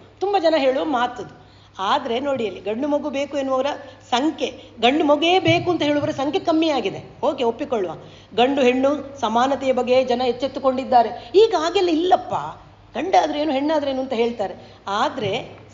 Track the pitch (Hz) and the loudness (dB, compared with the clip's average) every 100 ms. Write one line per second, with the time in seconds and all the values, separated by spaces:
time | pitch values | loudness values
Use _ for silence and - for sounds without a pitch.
0 | - - 381 403 320 311 262 262 320 247 | -20 -6 -2 2 2 2 2 0 -2 -2
1 | 247 - 170 - - - - - 196 277 | -2 -4 -14 -16 -20 -20 -20 -8 -2 -2
2 | 262 233 285 262 214 180 202 220 294 294 | -2 -4 -2 -2 -4 -6 -6 -4 -2 -2
3 | 302 262 277 294 269 262 269 - - - | -2 -4 -4 -4 -2 -2 -2 -4 -12 -20
4 | - 247 302 - 269 - - - 233 294 | -4 0 0 -2 -8 -8 -20 0 2 2
5 | 302 294 330 370 330 339 349 330 294 294 | 4 4 4 4 4 2 2 0 0 0
6 | 302 302 277 339 - 320 320 269 190 151 | 0 -2 -2 -2 0 2 2 0 -2 -6
7 | - - 262 311 233 233 285 226 180 - | -14 -4 -2 0 -2 -2 -4 -2 -4 -8
8 | - - - - 254 277 247 254 269 294 | -16 -20 -6 2 2 4 4 4 2 0
9 | - - 214 226 262 277 269 254 233 254 | -6 -6 -2 0 2 0 0 0 2 2
10 | 262 247 254 240 269 269 262 262 233 240 | 2 0 0 -2 -4 -2 -2 -2 4 4
11 | 220 - - 359 453 349 320 370 359 311 | 4 -2 2 4 6 4 0 0 2 2
12 | 359 - - 170 151 - - - - 214 | 2 2 2 -6 -6 -12 -20 -20 -12 -6
13 | 339 370 320 294 311 269 294 320 277 262 | 2 2 2 -2 -2 0 0 0 0 -4
14 | 262 226 240 233 190 175 - - - 208 | -4 -2 -2 -2 -8 -8 -18 -16 -6 -2
15 | 277 277 208 226 - - - | -2 -2 -4 -4 -8 -18 -20